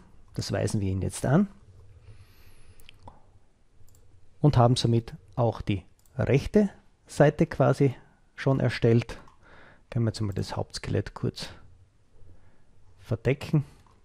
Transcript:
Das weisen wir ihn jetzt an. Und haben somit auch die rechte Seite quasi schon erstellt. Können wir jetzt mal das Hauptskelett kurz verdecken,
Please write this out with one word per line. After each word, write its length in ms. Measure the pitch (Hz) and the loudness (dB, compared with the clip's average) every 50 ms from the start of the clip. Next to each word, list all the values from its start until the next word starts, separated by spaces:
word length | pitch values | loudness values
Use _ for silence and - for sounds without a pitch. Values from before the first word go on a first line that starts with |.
| - - - - - - - | -6 -14 -20 -20 -20 -14 -10
Das 160 | - 110 - | -10 -6 -6
weisen 300 | 101 101 107 107 - 110 | -4 -2 -2 -2 -2 -2
wir 100 | 98 95 | -2 -2
ihn 100 | 95 95 | -2 -2
jetzt 240 | 92 95 - - - | -4 -6 -6 -4 -2
an. 220 | 120 135 185 208 196 - - - - - - - - - - - - - - - - - - - - - - - - - - - - - - - - - - - - _ - - _ _ _ _ _ _ - - - - - - - - - - - - - | 2 2 2 2 0 -4 -12 -20 -20 -20 -20 -20 -20 -20 -20 -20 -20 -20 -20 -20 -20 -20 -20 -20 -20 -20 -20 -20 -20 -20 -20 -20 -20 -20 -20 -20 -20 -20 -20 -20 -20 _ -20 -20 _ _ _ _ _ _ -20 -20 -20 -20 -20 -20 -20 -20 -20 -20 -20 -8 2
Und 160 | - 151 - | 2 4 6
haben 200 | 127 117 120 127 | 6 6 6 4
somit 400 | - - 117 117 117 117 - - - - - - | 2 2 2 2 0 0 -2 -10 -18 -20 -12 -4
auch 260 | - 120 113 104 - | -2 0 0 0 -2
die 220 | - - 104 92 - - - _ _ _ - | -4 -4 -4 -4 -6 -10 -20 _ _ _ -6
rechte 540 | - 110 - 117 143 - - - 208 208 196 - - _ - _ _ _ - | -4 0 2 2 2 0 2 2 2 2 2 -2 -8 _ -20 _ _ _ -18
Seite 400 | - - 147 147 - - 165 - | 2 4 4 4 4 2 -2 -2
quasi 480 | - - 135 131 135 - 139 139 123 - - - _ _ _ _ _ | 0 2 2 2 4 2 2 0 0 -2 -12 -20 _ _ _ _ _
schon 240 | - - 139 135 135 | -6 -2 -2 0 0
erstellt. 600 | - 123 - - - 117 117 120 117 - - - - - - _ - - - - - - - _ _ _ | 0 -2 -2 0 2 4 4 2 2 -2 -8 -16 -18 -20 -20 _ -20 -20 -20 -20 -20 -20 -20 _ _ _
Können 160 | - 117 117 | -4 -2 -2
wir 40 | 110 | -2
jetzt 120 | - - | -2 -2
mal 120 | 110 101 98 | -4 -4 -4
das 220 | 110 107 - - | -4 -6 -6 -8
Hauptskelett 600 | 104 101 - - - - - 101 101 - - - | -8 -10 -10 -12 -12 -10 -4 -4 -4 -4 -6 -8
kurz 340 | - - 117 - - - - - - - - - - - _ _ _ _ _ _ - - - - - - - - - - - - - - - - - | -6 -6 -6 -6 -8 -12 -16 -16 -20 -20 -20 -20 -20 -20 _ _ _ _ _ _ -20 -20 -20 -20 -20 -20 -20 -20 -20 -20 -20 -20 -20 -20 -20 -20 -20
verdecken, 680 | - - 117 - - 123 135 - - - - 151 139 - - - - - _ _ _ | -8 -8 -8 -4 -2 -2 -2 -2 -2 -2 -2 -2 -2 -2 -10 -20 -20 -20 _ _ _